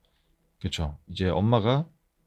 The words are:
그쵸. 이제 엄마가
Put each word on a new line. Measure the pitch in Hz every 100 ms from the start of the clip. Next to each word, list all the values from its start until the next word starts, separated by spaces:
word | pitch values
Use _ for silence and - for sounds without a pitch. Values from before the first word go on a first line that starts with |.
| _ _ _ _ _ _
그쵸. | 92 - 78 73 -
이제 | 87 92
엄마가 | 87 104 117 104 139 160 _ _ _